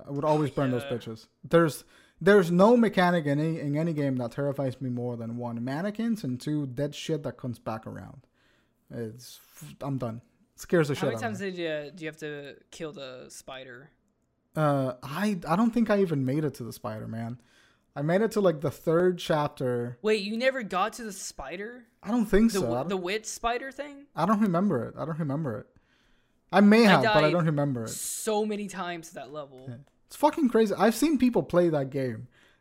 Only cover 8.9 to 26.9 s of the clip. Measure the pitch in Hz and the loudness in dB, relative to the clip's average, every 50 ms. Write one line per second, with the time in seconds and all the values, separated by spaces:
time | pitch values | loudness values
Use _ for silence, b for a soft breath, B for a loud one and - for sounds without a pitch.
8.9 | 139 120 117 110 113 123 120 - - - _ _ _ - 151 147 139 _ - 139 | -10 -10 -10 -10 -12 -16 -20 -20 -20 -20 _ _ _ -20 -20 -20 -16 _ -6 -6
9.9 | 139 127 131 117 110 120 - _ _ _ _ _ _ - - - 190 175 156 139 | -4 -4 -4 -6 -8 -10 -14 _ _ _ _ _ _ -20 -4 2 2 2 4 2
10.9 | 139 - - 139 226 220 - 226 208 185 202 196 185 175 170 160 156 151 147 143 | 0 -2 -2 -2 -2 -2 -6 -6 -6 -6 -6 -8 -6 -6 -6 -4 -4 -6 -8 -10
11.9 | 147 185 156 156 151 - 156 151 147 143 143 139 - - _ _ - - 165 151 | -12 -10 -12 -12 -10 -10 -12 -10 -10 -12 -14 -16 -18 -20 _ _ -14 -12 -12 -12
12.9 | 175 143 139 131 127 127 143 147 - - - - 131 131 131 131 120 123 139 - | -12 -12 -14 -14 -16 -16 -18 -18 -20 -20 -18 -16 -16 -16 -16 -16 -18 -20 -20 -20
13.9 | _ _ _ _ _ _ _ _ _ _ _ _ _ 160 156 147 143 139 131 131 | _ _ _ _ _ _ _ _ _ _ _ _ _ 0 0 2 2 0 -2 -4
14.9 | 123 - - 135 147 170 202 214 208 170 - - 165 190 233 233 - 247 226 220 | -6 -8 -12 -10 -6 -2 -2 -2 -2 -4 -2 -2 0 2 2 2 2 2 2 2
15.9 | 208 202 196 170 160 139 131 127 135 156 156 139 - - 123 113 113 - - 113 | 4 2 2 2 2 0 0 0 0 0 -2 -2 -4 -6 -12 -12 -12 -10 -10 -10
16.9 | 107 110 117 113 110 113 117 117 123 123 b b b b b b b b b b | -8 -8 -8 -8 -8 -8 -8 -8 -10 -12 b b b b b b b b b b
17.9 | _ 139 143 156 175 196 226 214 - 214 202 180 165 143 165 143 - - - 170 | _ -4 -2 0 2 2 2 0 0 2 2 2 2 2 -4 -6 -6 -2 -2 2
18.9 | 160 170 180 185 180 165 - - 165 151 147 143 - - 139 123 123 120 120 120 | 2 4 4 2 0 0 -2 -2 0 0 0 -2 -4 -4 -2 -2 -2 -2 -4 -6
19.9 | 123 - - 220 220 214 190 208 220 226 254 262 262 262 226 175 190 180 196 220 | -8 -6 -2 0 0 0 -2 -6 -4 0 0 0 0 0 -6 -4 -2 -2 -2 -2
20.9 | - - 233 214 185 - - - - - 139 135 160 185 208 233 240 247 233 _ | -4 -10 -12 -12 -12 -12 -14 -14 -12 -12 -12 -12 -10 -10 -12 -12 -14 -18 -20 _
21.9 | _ _ - 180 226 247 214 214 190 202 226 226 196 196 147 113 120 123 139 175 | _ _ -6 -2 0 0 2 4 6 6 6 6 4 2 0 0 0 -2 -2 -2
22.9 | 196 190 175 180 202 220 - - - - - 233 240 247 269 269 262 - 285 294 | -4 -2 -2 -4 -4 -4 -6 -8 -12 -4 -2 -2 -2 -2 -6 -10 -10 -10 -12 -12
23.9 | 277 277 277 _ _ - 160 190 220 202 220 202 170 170 202 208 160 120 113 117 | -14 -18 -20 _ _ -2 2 2 4 2 2 2 2 2 2 2 0 0 -2 -6
24.9 | 110 - 139 156 156 151 165 139 135 156 160 131 107 - - _ _ _ _ _ | -8 -10 -8 -8 -4 -4 -4 -2 -2 -2 -4 -4 -6 -8 -10 _ _ _ _ _
25.9 | _ _ _ _ _ _ _ _ _ _ _ _ 170 190 208 202 214 226 233 202 | _ _ _ _ _ _ _ _ _ _ _ _ 4 6 8 8 8 8 8 8